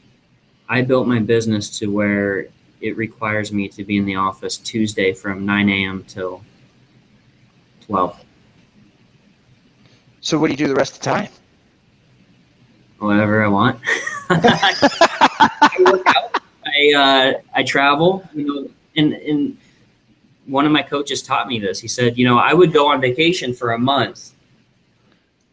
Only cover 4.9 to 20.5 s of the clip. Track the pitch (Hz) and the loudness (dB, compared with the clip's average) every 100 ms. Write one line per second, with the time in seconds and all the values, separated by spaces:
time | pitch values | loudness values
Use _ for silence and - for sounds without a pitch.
4.9 | 107 95 95 104 95 98 101 101 98 95 | 0 -2 -2 -8 -6 -2 0 2 0 -2
5.9 | 95 - 101 92 92 - _ _ _ _ | -6 -12 -10 -10 -10 -18 _ _ _ _
6.9 | _ _ _ _ _ _ _ _ _ - | _ _ _ _ _ _ _ _ _ -6
7.9 | 95 87 - - _ _ _ _ _ _ | -2 -2 -4 -20 _ _ _ _ _ _
8.9 | _ _ _ _ _ _ _ _ _ _ | _ _ _ _ _ _ _ _ _ _
9.9 | _ _ _ - 160 156 139 143 135 135 | _ _ _ -4 0 0 0 -2 0 -2
10.9 | - 135 156 202 - _ _ _ _ _ | -4 -4 -4 -4 -12 _ _ _ _ _
11.9 | _ _ _ _ _ _ _ _ _ _ | _ _ _ _ _ _ _ _ _ _
12.9 | _ 104 104 107 107 107 98 120 - - | _ 0 2 2 2 2 2 0 0 -4
13.9 | - - - - - - - 196 - 285 | -4 -6 -12 -2 2 2 2 0 2 0
14.9 | - 330 - 277 - 294 - 294 - 180 | 2 0 4 0 4 0 4 2 4 4
15.9 | 196 - - - - - _ 151 143 147 | 4 2 0 0 -8 -10 _ -6 2 4
16.9 | 143 135 135 131 - - 135 131 143 139 | 4 4 4 2 0 -6 -4 -2 0 2
17.9 | 147 170 190 - 151 147 143 135 - _ | 4 2 0 -6 -8 -6 -6 -12 -18 _
18.9 | 156 151 110 147 147 135 - _ _ _ | 0 0 0 -4 -2 -2 -6 _ _ _
19.9 | _ _ _ _ _ - | _ _ _ _ _ -6